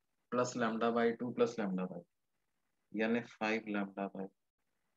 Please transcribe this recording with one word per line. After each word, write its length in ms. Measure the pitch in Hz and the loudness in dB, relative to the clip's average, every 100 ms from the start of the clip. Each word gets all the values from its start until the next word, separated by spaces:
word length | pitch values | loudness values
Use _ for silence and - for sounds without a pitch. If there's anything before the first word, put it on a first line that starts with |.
| _ _ - | _ _ -4
plus 240 | 123 123 123 | -2 0 0
lambda 340 | 113 110 117 | 0 2 2
by 220 | 117 117 | 4 4
two 220 | 113 123 120 | 2 -2 2
plus 220 | 113 - | 2 2
lambda 280 | 98 92 90 | -2 0 -2
by, 140 | 87 - _ _ _ _ _ _ _ _ | -6 -14 _ _ _ _ _ _ _ _
यानी 280 | 104 110 117 | -2 2 0
फ़ाइव 440 | 117 - 110 113 107 | -2 -4 -2 0 -2
lambda 400 | 104 98 98 98 | -2 -2 -4 -4
by, 120 | 95 95 _ _ _ _ _ _ | -4 -8 _ _ _ _ _ _